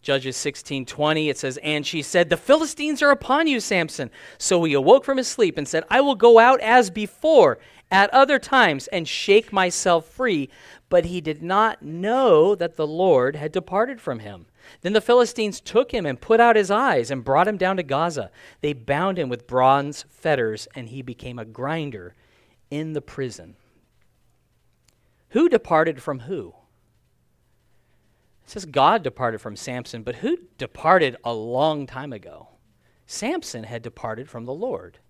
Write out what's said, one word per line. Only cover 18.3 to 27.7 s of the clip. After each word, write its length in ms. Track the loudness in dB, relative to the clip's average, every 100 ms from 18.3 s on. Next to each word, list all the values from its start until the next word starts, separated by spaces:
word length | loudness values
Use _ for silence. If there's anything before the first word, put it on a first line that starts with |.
| _ -20 _
They 120 | -8
bound 460 | -6 -4 -2 -2 -4
him 100 | -6
with 180 | -6 -4
bronze 580 | 2 4 4 0 -10 -18
fetters, 580 | _ -2 0 -2 -6 -12
and 140 | -16 -16
he 140 | -16
became 360 | -14 -14 -14 -14
a 60 |
grinder 720 | -16 -10 -8 -6 -8 -12 -18 _ _ _ _ _ _
in 240 | -10 -8
the 80 | -10
prison." 520 | -10 -10 -10 -10 -20 -20 _ _ _ _ _ _ _ _ _ _ _ _ _ _ _ _ _
Who 200 | 0 2
departed 540 | 2 2 0 0 -4
from 180 | -10 -10
who? 340 | -10 -10 -12 _ _ _ _ _ _ _ _ _ _ _ _